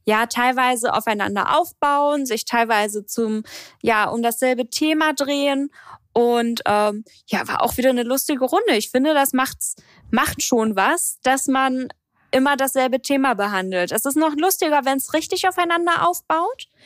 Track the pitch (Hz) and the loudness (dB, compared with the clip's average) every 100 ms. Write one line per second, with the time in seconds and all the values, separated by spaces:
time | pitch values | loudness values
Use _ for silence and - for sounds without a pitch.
0 | - 214 233 240 247 254 254 247 240 - | 0 0 0 0 0 2 0 0 0 -2
1 | 226 208 196 202 - 302 349 - 285 285 | -2 -2 -2 -2 0 2 0 -2 0 2
2 | 294 294 262 220 - 233 226 220 214 208 | 2 0 -2 -4 -2 0 2 2 0 -4
3 | 202 - 226 214 214 - - _ - 214 | -6 -4 -2 -2 -6 -14 -20 _ 0 2
4 | 208 233 233 233 254 240 240 - 311 311 | 0 0 -2 0 0 0 -2 -2 0 2
5 | 311 285 277 285 277 269 285 - - - | 2 0 -2 0 0 0 -4 -8 -20 -20
6 | _ 233 240 240 233 233 - 208 208 208 | _ 2 2 2 0 -2 0 2 2 -2
7 | - - - - - - - - 254 240 | -8 -20 -6 -4 -2 0 0 2 2 2
8 | 240 269 - 277 254 359 466 233 - 254 | 0 -2 -2 -2 0 0 2 0 0 0
9 | 285 294 269 262 262 - - - - - | 2 2 2 0 -2 -4 -10 -10 -18 -20
10 | - 226 302 - - 240 220 196 208 339 | -4 0 0 -2 -2 0 0 2 2 0
11 | - - 254 269 - 262 269 254 254 - | -2 -2 0 0 2 0 0 -2 -6 -12
12 | _ _ _ 262 269 277 269 269 262 254 | _ _ _ 0 2 2 0 0 0 0
13 | - 277 269 208 202 196 190 185 175 220 | 0 0 2 0 -2 -2 -2 -2 -2 -2
14 | 277 294 311 294 359 - 330 294 262 269 | -2 0 0 2 0 0 2 2 2 -2
15 | - 311 - 370 370 359 349 339 339 339 | -2 -4 -2 -2 -2 0 0 0 0 0
16 | 349 359 - 320 370 539 - _ | 0 -2 -2 -2 -2 -6 -14 _